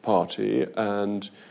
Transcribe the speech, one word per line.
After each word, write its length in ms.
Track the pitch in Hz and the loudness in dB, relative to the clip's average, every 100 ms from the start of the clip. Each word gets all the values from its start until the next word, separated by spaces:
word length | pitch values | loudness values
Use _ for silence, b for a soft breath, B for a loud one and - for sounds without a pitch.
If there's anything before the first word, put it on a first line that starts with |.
party, 640 | - 95 85 - 104 120 - - | 2 2 2 -2 0 0 0 -2
and, 540 | 107 101 101 101 98 B B | -2 0 -2 -4 -6 B B